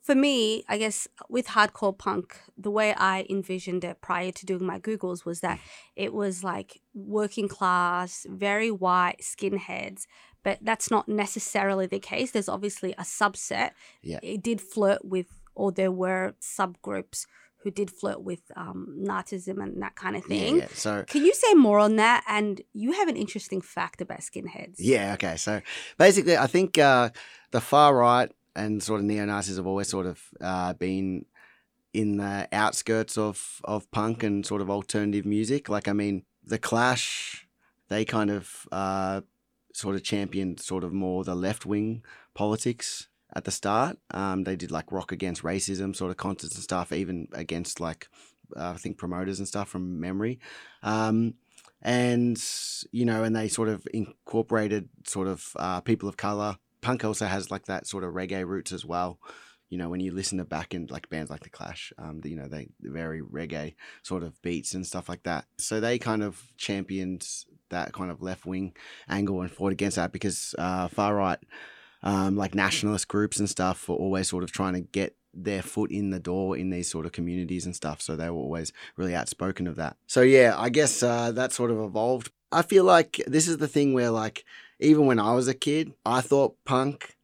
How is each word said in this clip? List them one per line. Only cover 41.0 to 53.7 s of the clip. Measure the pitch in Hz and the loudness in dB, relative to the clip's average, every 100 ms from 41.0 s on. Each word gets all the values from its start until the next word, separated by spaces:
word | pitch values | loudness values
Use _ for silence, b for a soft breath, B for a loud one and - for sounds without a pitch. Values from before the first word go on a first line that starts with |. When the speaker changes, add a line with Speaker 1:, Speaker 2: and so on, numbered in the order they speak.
| 92 92 | -2 -2
Speaker 2:
the | 92 | -2
left-wing | 90 92 - - 104 107 117 B B B | -2 -2 -4 -2 -2 -2 -6 B B B
politics | - 104 110 123 120 - - - _ _ | -2 0 0 -2 -4 -8 -10 -14 _ _
at | - | -10
the | - | -6
start. | 95 98 107 143 - _ | -4 0 2 0 -2 _
Um, | - 98 95 | -4 -2 -2
they | 92 92 | -2 -4
did, | 85 | -4
like, | 80 - | -6 -4
Rock | 95 90 | -8 -6
Against | 87 92 87 | -6 -6 -4
Racism | 82 95 95 95 98 | -4 -2 -2 -2 -4
sort | 95 92 | -4 -4
of | 92 | -4
concerts | 98 95 87 | -4 -6 -8
and | - | -12
stuff, | - 92 87 | -4 -4 -2
even | 76 92 90 69 | -4 -4 -6 -8
against, | - 82 82 90 - | -10 -6 -6 -6 -6
like, | 85 87 - b b b _ - | -8 -8 -16 b b b _ -10
uh, | 87 | -8
I | 87 | -8
think | 90 87 | -10 -8
promoters | 87 90 95 92 | -8 -6 -6 -6
and | 98 | -6
stuff | 104 98 | -6 -6
from | 92 90 87 | -6 -6 -6
memory. | 87 95 110 123 B B B B | -4 -4 -4 -6 B B B B
Um, | 107 110 110 110 117 - b b b b | -2 0 2 2 0 -4 b b b b
and, | - 123 123 120 120 113 - - - - - | -2 2 2 2 2 0 -4 -6 -8 -10 -8
you | 117 | -2
know, | 120 110 | 0 2
and | 113 113 | 0 0
they | 110 | 0
sort | - | 0
of | 110 | -2